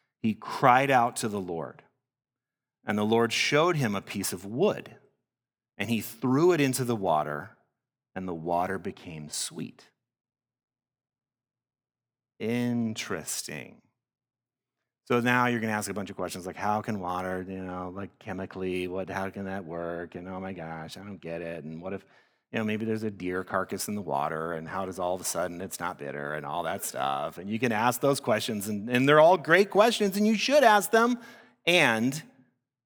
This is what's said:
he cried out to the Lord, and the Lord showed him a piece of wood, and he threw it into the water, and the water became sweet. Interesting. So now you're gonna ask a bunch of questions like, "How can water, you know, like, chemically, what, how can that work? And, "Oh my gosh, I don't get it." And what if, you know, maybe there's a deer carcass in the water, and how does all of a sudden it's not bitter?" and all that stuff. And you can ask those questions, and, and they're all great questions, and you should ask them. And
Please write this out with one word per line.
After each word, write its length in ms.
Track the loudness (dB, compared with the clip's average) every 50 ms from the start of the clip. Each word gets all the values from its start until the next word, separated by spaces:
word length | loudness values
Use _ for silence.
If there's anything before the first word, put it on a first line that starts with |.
| _ _ _ _
he 120 | -2 -2 -2
cried 580 | -2 -4 -10 -4 4 6 6 8 8 6 6
out 240 | 4 4 4 2 0 -2
to 100 | -6 -4
the 120 | -4 -4
Lord, 440 | -6 -4 -6 -6 -6 -8 -12 -16 -20 _ _ _ _ _ _ _ _ _ _ _ _ _ _ _ _ _ _ _ -6
and 120 | -4 -2 0
the 60 | 2
Lord 300 | 4 4 4 4 4 2
showed 420 | 0 0 2 4 4 4 4 2
him 200 | 2 0 0 0
a 60 | -2
piece 320 | -6 -6 -6 -4 -4 -4 -4
of 120 | -6 -8
wood, 500 | -8 -4 0 0 0 0 -2 -6 -14 -18 -20 _ _ _ _ _ _ _ _ _ _ _ _ _ _ _ -8
and 120 | -4 -2
he 120 | -2 -2
threw 500 | -2 -6 -8 -4 0 2 4 6 6 6
it 100 | 6 6
into 220 | 4 2 2 0 -2
the 120 | -2 -2
water, 640 | 0 2 2 2 2 2 0 -4 -6 -8 -12 -16 _ _ _ _ _ _ _ _ _ _ _ -12
and 120 | -10 -8 -6
the 60 | -6
water 440 | -6 -2 0 0 0 0 0 -2 -6
became 520 | -6 -8 -12 -12 -14 -16 -14 -14 -12 -10
sweet. 580 | -8 -8 -8 -8 -8 -10 -10 -10 -12 _ -20 _ _ _ _ _ _ _ _ _ _ _ _ _ _ _ _ _ _ _ _ _ _ _ _ _ _ _ _ _ _ _ _ _ _ _ _ _ _ _ _ _ _ _ _ _ _ _ _ _ _ -8
Interesting. 1400 | -4 -2 0 0 0 0 0 0 0 -2 -4 -6 -6 -6 -6 -8 -6 -8 -8 -8 -8 -8 -10 -12 -12 -14 -18 -20 _ _ _ _ _ _ _ _ _ _ _ _ _ _ _ _ _ _ _ _ _ _ _ _ _ 0
So 80 | 2 2
now 280 | 4 4 4 4 4 2
you're 120 | 2 0
gonna 140 | 0 -2 -2
ask 180 | -2 -2 -4
a 20 | -6
bunch 160 | -6 -6 -8
of 60 | -6
questions 320 | -6 -6 -6 -6 -6 -8 -8
like, 80 | -8
"How 240 | -4 -2 0 0 0
can 220 | 0 -4 -6 -4
water, 440 | -4 -4 -4 -4 -4 -4 -4 -6 -6
you 120 | -8 -8 -10
know, 340 | -8 -8 -8 -8 -8 -10 -10
like, 240 | -10 -12 -12 _ _
chemically, 680 | -12 -10 -8 -8 -8 -10 -8 -8 -6 -4 -4 -4 -4 -4
what, 220 | -6 -6 -6 -6
how 200 | -6 -6 -6 -6
can 140 | -6 -8 -8
that 220 | -8 -8 -8 -8
work? 500 | -8 -8 -8 -6 -6 -6 -8 -8 -10 -12
And, 100 | -12 -12 -10
"Oh 100 | -10 -8
my 140 | -8 -8 -10
gosh, 420 | -10 -10 -10 -10 -10 -12 -12 -14
I 60 | -14
don't 180 | -14 -14 -14 -12
get 220 | -10 -8 -8 -8
it." 240 | -6 -8 -8 -10 -10
And 160 | -10 -10 -10
what 100 | -8 -8
if, 140 | -8 -10 -10 _ _ _ _ _ _ _ _ _ -6
you 60 | -4
know, 40 | -2
maybe 220 | -2 -2 -2 -2
there's 180 | -2 -2 -2 -2
a 80 | -6
deer 320 | -6 -6 -4 -4 -2 -4 -4
carcass 460 | -2 -2 -2 -2 -2 -4 -6 -6 -4
in 60 | -6
the 60 | -6
water, 520 | -4 -4 -2 -2 0 -2 -2 -4 -4 -4 -6
and 160 | -6 -8 -8
how 160 | -6 -6 -6
does 140 | -6 -6 -4
all 140 | -2 -2 -2
of 60 | -2
a 60 | -4
sudden 340 | -4 -4 -2 -4 -4 -4 -6
it's 220 | -10 -10 -8 -6
not 160 | -6 -6 -6 -6
bitter?" 380 | -10 -10 -8 -6 -6 -6 -6
and 100 | -6 -6
all 180 | -6 -4 -4 -2
that 220 | -2 -4 -4 -6
stuff. 520 | -8 -6 -2 -2 -2 -2 -2 -4 -6 -8 -8
And 120 | -8 -6
you 100 | -4 0
can 140 | 0 0 2
ask 260 | 2 2 2 2 2
those 220 | 2 2 2 2
questions, 480 | 2 0 0 0 0 -2 -4 -4 -4 -4
and, 200 | -6 -6 -4 0
and 160 | 2 4 6
they're 140 | 6 8 8
all 160 | 10 8 8
great 340 | 6 4 4 6 6 6 6
questions, 460 | 6 6 6 6 4 2 0 0 0
and 100 | 2 2
you 120 | 2 2 2
should 260 | 2 4 4 6 8
ask 280 | 8 8 6 4 4
them. 280 | 4 4 4 4 2 0 -4 -12 -20 -20 -20 -20 _ _ 0
And 580 | 4 6 6 6 6 6 4 2 2 0 -2 -6 -12 -20 _ -20 _ _ _ _ _ _ _ _